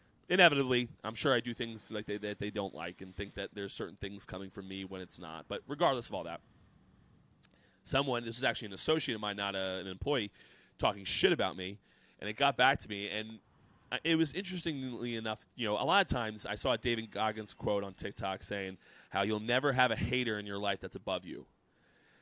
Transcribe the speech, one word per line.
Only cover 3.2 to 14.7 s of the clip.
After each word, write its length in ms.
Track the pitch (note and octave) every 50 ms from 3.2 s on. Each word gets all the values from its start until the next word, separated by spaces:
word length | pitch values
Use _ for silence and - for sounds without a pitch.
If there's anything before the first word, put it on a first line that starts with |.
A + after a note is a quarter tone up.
| G2+ G2+ -
that 160 | G2+ G2 -
there's 200 | - G#2 G2+ G2
certain 240 | - - G#2+ E2+ F#2+
things 280 | - G2+ G2 G2+ G2 -
coming 240 | - F#2 F#2+ G2 F#2
from 200 | - G2+ F#2+ F#2+
me 160 | F#2+ G2 F#2+
when 160 | F#2 G2 F#2
it's 180 | F2+ - - -
not. 280 | F2 D#2+ D#2+ D#2+ - -
But 140 | G2+ - -
regardless 420 | - D3 C#3+ F3 D3 C3+ A#2+ A#2 -
of 60 | G#2
all 80 | F#2
that, 180 | E2 E2+ E2+ - _ _ _ _ - - _ _ _ _ _ - _ _ - _ _ _ _ _ - - _ _ _ _ _ _ -
someone, 400 | - - C3+ C#3+ C#3 B2 A#2 A#2+
this 120 | A2+ A2
was 80 | B2 C3
actually 220 | A#2+ A2+ - A#2
an 80 | G2+ G2
associate 420 | - - D#3 D#3+ D#3 - - A2+
of 40 | G#2+
mine, 160 | G#2+ G#2 G2+
not 200 | G2+ G2+ G2+ G2
a, 220 | F#2+ F#2+ F#2+ F#2 F#2+
an 80 | F#2 F#2+
employee, 420 | F#2 - - C#3 C#3+ B2 G#2 G#2 _ - - - - - - _ _ -
talking 260 | C#3 A2+ F#2+ G2+ F#2+
shit 280 | - - - E3+ F#3
about 240 | E3+ B2 G2+ F#2 D#2
me, 220 | F#2 F#2 F#2+ G#2 - _ _ _ _ _ _ _ -
and 100 | - G#2
it 60 | G#2+
got 200 | - C#3 C#3 B2
back 220 | - B2+ C3+ C#3+ -
to 80 | - G#2+
me. 200 | G#2 G2 G2+ F2+
And 320 | F#2+ G#2+ A2 A2 A2 G2+ _ _ _ _ _ - - _ _ -
I, 80 | - - -
it 120 | E3 E3
was, 160 | D#3+ D#3+ C#3+
interestingly 840 | C3+ F3+ G3 F3+ F#3 F3 - E3+